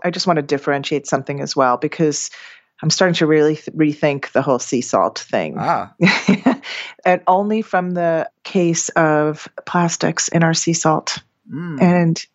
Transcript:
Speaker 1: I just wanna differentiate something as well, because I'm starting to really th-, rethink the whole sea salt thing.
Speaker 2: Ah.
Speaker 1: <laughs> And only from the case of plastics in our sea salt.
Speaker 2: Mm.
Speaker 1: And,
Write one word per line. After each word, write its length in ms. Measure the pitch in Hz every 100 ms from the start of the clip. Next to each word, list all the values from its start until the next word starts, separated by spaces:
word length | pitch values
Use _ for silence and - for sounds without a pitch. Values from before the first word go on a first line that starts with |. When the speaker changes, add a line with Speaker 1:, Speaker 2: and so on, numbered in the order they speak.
Speaker 1:
I 60 | 180
just 160 | 180 185
wanna 160 | 160
differentiate 640 | 143 143 - 139 139 147 143
something 340 | 143 131 143
as 140 | 139 -
well, 200 | 131 123
because 540 | 151 - 156 147 - - - - _ _
I'm 80 | 160
starting 240 | - 185
to 120 | 170 156
really 300 | 156 151 156
th-, 120 | - 160
rethink 560 | 156 147 156 143 -
the 100 | -
whole 160 | 135 123
sea 220 | - 127
salt 360 | - 101 90 -
thing. 380 | - 110 80 69
Speaker 2:
Ah. 340 | 127 147 95 -
Speaker 1:
<laughs> 640 | - - - 196 - 254 - - - -
And 180 | 185 180 180
only 340 | 185 208 220
from 300 | 214 185 180
the 360 | 180 170 165 - _
case 460 | - 196 170 165 -
of 560 | - 160 151 151 151 - -
plastics 640 | - 180 170 - 175 170 -
in 140 | 170
our 120 | 165
sea 180 | 160 -
salt. 460 | 165 160 156 - - - _ -
Speaker 2:
Mm. 260 | 139 175 143
Speaker 1:
And, 460 | 175 175 170 165 -